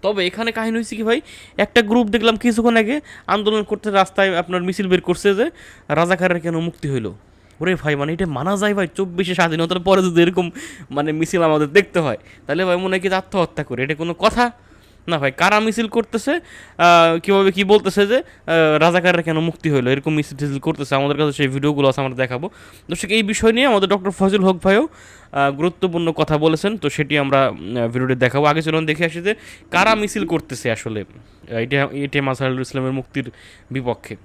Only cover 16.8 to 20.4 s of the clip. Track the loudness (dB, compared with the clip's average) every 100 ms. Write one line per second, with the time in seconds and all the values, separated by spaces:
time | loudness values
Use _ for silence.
16.8 | 6 8 6 2 2 4 4 2 4 4
17.8 | 4 0 2 2 -2 -16 -2 2 4 4
18.8 | 4 4 2 0 0 -2 -2 -2 0 0
19.8 | 2 0 0 -2 -2 -6